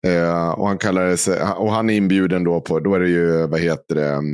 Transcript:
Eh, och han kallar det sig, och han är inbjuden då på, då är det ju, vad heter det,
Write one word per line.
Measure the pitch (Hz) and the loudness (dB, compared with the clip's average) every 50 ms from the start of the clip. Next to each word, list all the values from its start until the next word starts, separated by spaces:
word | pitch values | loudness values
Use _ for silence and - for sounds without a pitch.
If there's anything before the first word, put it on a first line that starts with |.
| - | 0
Eh, | 92 87 85 85 85 85 85 85 85 | 0 2 2 2 0 0 0 0 -2
och | - - 98 | -2 -2 -2
han | 101 98 | -2 -2
kallar | 95 - 104 92 92 90 | -2 -2 0 0 0 2
det | 90 90 | 2 0
sig, | 82 - 98 92 - 76 | 0 0 -2 0 0 0
och | 98 95 87 101 107 | -2 -2 -2 -2 0
han | 107 110 113 110 | 0 0 0 2
är | 107 | 2
inbjuden | 107 101 92 95 98 95 90 92 90 90 | 2 2 2 2 2 2 0 0 0 0
då | 87 85 85 | 0 0 -2
på, | 80 - 85 80 | -2 -2 -4 -2
då | 78 95 98 | 0 0 0
är | 92 | 2
det | 90 90 | 2 2
ju, | 87 85 85 85 82 82 82 | 2 2 2 2 2 0 0
vad | 78 78 80 | 0 0 0
heter | 82 85 80 78 - _ 80 | 0 0 -2 -2 -4 _ -2
det, | 76 73 73 71 71 73 76 | -2 -2 -2 -2 -2 -4 -4